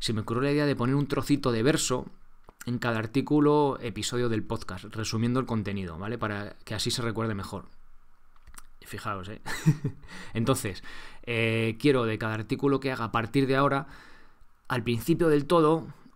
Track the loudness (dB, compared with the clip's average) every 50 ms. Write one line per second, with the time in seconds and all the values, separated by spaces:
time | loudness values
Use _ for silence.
0 | -4 -2 -2 -2 -2 -2 0 0 2 2 2 2 2 2 2 2 2 2 2 2
1 | 2 0 0 -2 2 2 2 2 2 2 2 4 4 4 4 4 2 0 -2 -2
2 | -4 -6 -14 -18 -18 -20 -20 -20 -20 -20 -20 -10 -6 -4 -4 -2 0 0 0 0
3 | -2 0 0 0 2 4 4 6 6 6 6 6 4 2 0 -2 -6 -6 -6 -4
4 | -4 -2 0 0 2 2 0 0 0 -2 -4 -4 -4 -6 -8 -8 -10 -10 -8 -6
5 | -4 -2 0 0 2 2 2 0 0 0 -2 -2 -2 -2 -4 -4 -4 -6 -8 -8
6 | -6 -6 -6 -4 -4 -4 -4 -4 -6 -8 -12 -14 -10 -8 -6 -4 -2 -2 -2 -2
7 | -2 -2 -2 -2 -2 -2 -2 -4 -6 -8 -8 -10 -10 -12 -16 -18 -16 -16 -18 -18
8 | -18 -20 -20 -20 -20 -20 -20 -20 -18 -18 -16 -16 -16 -16 -18 -18 -14 -12 -10 -8
9 | -6 -6 -6 -6 -6 -10 -12 -10 -8 -6 -6 2 4 4 4 4 0 -6 -8 -10
10 | -12 -14 -14 -12 -12 -6 -4 0 2 2 2 0 0 -4 -6 -8 -10 -12 -12 -12
11 | -12 -12 -14 -12 -8 -4 -2 0 2 2 2 2 2 0 0 2 4 4 6 6
12 | 4 2 0 0 -2 -2 -2 -2 -2 -2 -2 0 2 2 2 2 0 -2 -2 -2
13 | -2 0 0 0 0 2 2 2 4 4 4 4 4 4 2 0 -2 -4 -10 -16
14 | -18 -18 -20 -20 -20 -20 -20 -20 -20 -20 -20 _ -8 -4 -4 -2 0 0 0 2
15 | 2 2 2 4 6 6 6 4 4 4 6 6 6 6 6 4 0 -4 -12 -16
16 | -20 -20 -16